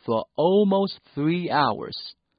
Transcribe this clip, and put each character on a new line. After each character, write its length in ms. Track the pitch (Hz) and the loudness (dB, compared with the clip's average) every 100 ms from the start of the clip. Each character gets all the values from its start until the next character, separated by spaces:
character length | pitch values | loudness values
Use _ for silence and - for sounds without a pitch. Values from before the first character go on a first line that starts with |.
for 240 | - 113 - - | -4 -4 -4 0
almost 600 | 165 196 202 196 196 - _ | 2 4 4 2 -2 -6 _
three 340 | 143 151 180 170 | -4 -2 0 -2
hours.” 460 | 143 131 - - - - - _ | 0 0 -2 -8 -12 -16 -20 _